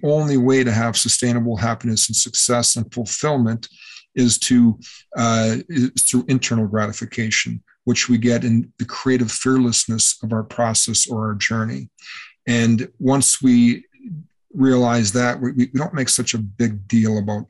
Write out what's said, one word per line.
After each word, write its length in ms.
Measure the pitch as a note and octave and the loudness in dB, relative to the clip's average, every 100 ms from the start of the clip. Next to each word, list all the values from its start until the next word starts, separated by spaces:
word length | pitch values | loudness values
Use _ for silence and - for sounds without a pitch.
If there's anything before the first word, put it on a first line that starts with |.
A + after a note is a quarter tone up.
only 320 | D3 D3+ D3+ C#3 | 0 0 2 2
way 260 | B2 C3+ | 4 2
to 80 | B2+ | 2
have 240 | A2 A#2 A2 | 0 0 -2
sustainable 600 | A#2+ - B2 A#2+ A#2 G#2+ | -2 0 0 0 0 -2
happiness 520 | A#2 A2+ A#2+ G#2+ - | -2 -2 -2 -2 -2
and 80 | A2 | -2
success 580 | - - - A#2+ A#2 B2 | -2 -2 0 0 0 -2
and 160 | A2 | -4
fulfillment 760 | - A2+ - D3+ C#3+ A2+ A2+ - - - - - - | -8 -8 -4 -2 0 0 -2 -8 -20 -20 -20 -8 0
is 220 | B2 - | 0 0
to, 400 | - B2 A#2 A2 - - _ - | 2 6 6 4 -6 -20 _ -2
uh, 400 | A#2 A2+ A2 A2+ - | 0 2 0 -2 -4
is 220 | D#3+ B2+ - - | -2 0 0 0
through 160 | B2+ A#2+ | 0 0
internal 380 | C3 - A2+ G#2+ | 0 0 -2 0
gratification, 920 | G#2+ G#2 G#2+ A#2+ - A2 - A#2 A2+ - _ | -2 -2 -6 -10 -6 -4 -2 -4 -8 -12 _
which 240 | - A#2+ - | -2 -2 2
we 100 | A#2 | 2
get 260 | A#2+ A#2 | 2 2
in 280 | B2 A#2 A#2+ - | 2 0 0 -6
the 60 | |
creative 480 | A#2 - C3 B2+ A2+ | -10 -4 0 0 0
fearlessness 840 | - C3 C3 B2 A2 - A2+ - - | -2 0 2 2 0 -2 -2 -2 -2
of 100 | A2 | -4
our 120 | A2+ | -6
process 640 | G#2+ - A#2 A2 - A2 - | -6 -2 -2 0 -2 -2 -2
or 180 | A2+ A2 | -2 -4
our 60 | |
journey. 540 | G2+ - A2+ A2 B2+ B2 _ - - - _ - | -4 -2 -2 -4 -6 -12 _ -20 -18 -20 _ -2
And 420 | A#2+ A#2 A2+ - - | 2 4 2 0 -4
once 420 | C3 C3+ C3 - | 0 2 2 2
we 420 | C3 A#2+ A#2+ A#2+ - _ B3+ D#3 - _ _ | 4 6 6 2 -6 _ -16 -16 -16 _ _
realize 580 | - C3 B2+ B2 A#2 G#2+ | 0 2 4 4 2 0
that, 280 | B2 B2 B2+ | 0 0 0
we, 120 | A#2+ | -2
we 140 | B2 B2+ | 0 0
don't 260 | C3 D#3+ | -2 -4
make 140 | D3 B2+ | -4 -2
such 260 | - A#2+ | -2 -2
a 40 | A2+ | -4
big 480 | G2+ - A#2 G#2 G2 | -6 -2 -2 -2 0
deal 320 | A#2 A2 G#2+ | 2 2 0
about 280 | G2+ G#2 - | -2 -6 -6